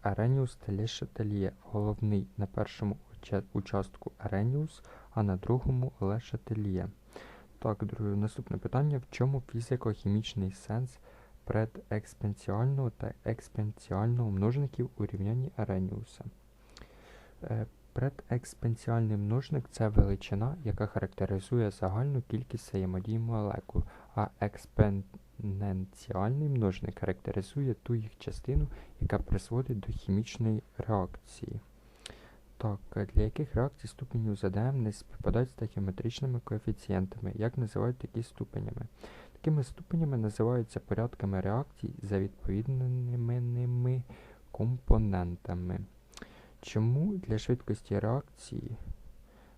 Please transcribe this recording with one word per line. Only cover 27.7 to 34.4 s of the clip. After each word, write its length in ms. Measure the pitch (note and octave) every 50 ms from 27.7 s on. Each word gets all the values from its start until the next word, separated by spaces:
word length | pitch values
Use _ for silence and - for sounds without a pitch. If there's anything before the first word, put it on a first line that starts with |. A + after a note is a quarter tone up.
| G#2+
ту 220 | - - - A#2+
їх 220 | A2+ A2 G#2+ -
частину, 500 | - - - - - - - C#3+ D3 D3 - - - - - - -
яка 180 | - - - -
призводить 600 | - - G#2+ F#2+ - - A2+ A#2+ C3 - B2 G2+
до 80 | -
хімічної 760 | - G#2+ - - - F#2+ G2+ A2+ - - - A#2 A2 A2 G#2+ - - -
реакції. 840 | - F#2+ - G#2+ G2 F2+ F2+ - - - - - - - - - G#2+ - - - - - - - - - - - - - - - - - - - -
Так, 180 | - G#2+ G2+ - - - -
е, 120 | G#2 G2+ - -
для 60 | -
яких 340 | G#2+ G#2+ - - D3+ - -
реакцій 320 | A2+ B2 C3+ - - -
ступені 420 | A2+ - - C3 - - A#2 A2 A2
У 60 | G2+
З 140 | G2